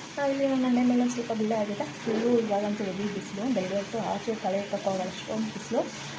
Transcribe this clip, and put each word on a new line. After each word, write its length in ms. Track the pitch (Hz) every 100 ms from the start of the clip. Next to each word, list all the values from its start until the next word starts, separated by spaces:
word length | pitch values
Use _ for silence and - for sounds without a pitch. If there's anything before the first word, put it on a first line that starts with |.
| - -
ಆ, 40 | 277
ಇಲ್ಲಿ 220 | 277 277
ನನ್ನ 180 | 262 254
ಮನೆ 180 | 247
ಮೇಲೆ 180 | 247 247
ಒಂದು 100 | 240
ಸ್ವಲ್ಪ 200 | 240 226
ಗುಳ್ಳೆ 240 | 220 214 220
ಆಗಿದೆ 280 | 208 208
ಫುಲ್ಲು. 560 | 302 - - 220 233 240
ಇವಾಗಂತೂ 440 | 214 202 208 208
ಹೆವಿ 200 | 202 185
ಬಿಸಿಲು, 520 | 208 196 - 196 233 220
ದಯವಿಟ್ಟು 440 | 185 196 202 226
ಆಚೆ 360 | 185 196 214 214
ತಲೆ 220 | 196 196
ಎತ್ತಕ್ಕೆ 320 | 247 196 196
ಹೋಗಲ್ಲ, 200 | 190 185
ಅಷ್ಟೊಂದು 360 | 180 - 220 220
ಬಿಸಿಲು. 360 | 196 - 233 320 - -